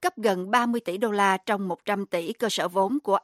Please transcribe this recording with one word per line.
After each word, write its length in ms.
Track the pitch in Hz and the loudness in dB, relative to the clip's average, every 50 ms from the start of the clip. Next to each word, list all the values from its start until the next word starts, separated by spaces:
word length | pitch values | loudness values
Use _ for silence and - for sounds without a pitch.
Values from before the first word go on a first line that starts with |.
cấp 120 | - 359 - | -4 -4 -2
gần 340 | 247 220 220 190 180 180 196 | 0 0 0 0 0 0 2
ba 160 | 226 247 240 | 2 2 2
mươi 140 | 240 233 233 | 2 0 -2
tỷ 160 | - 175 180 | -2 -4 -4
đô 140 | 202 233 220 | -2 -2 0
la 260 | 208 202 202 196 190 | 2 2 2 2 2
trong 320 | 190 _ - 214 196 196 180 | 0 _ -2 -4 -2 -2 -4
một 160 | 175 - - | -6 -6 -4
trăm 220 | 208 208 202 196 | -4 -4 -4 -4
tỷ 260 | - - 175 165 185 | -4 -4 -4 -4 -6
cơ 160 | 233 - 233 208 | -6 -4 -4 -2
sở 180 | - - 156 180 | -2 -2 -2 0
vốn 300 | 180 196 190 202 262 294 | 0 0 2 2 0 -2
của 180 | - 208 190 180 | 0 0 0 0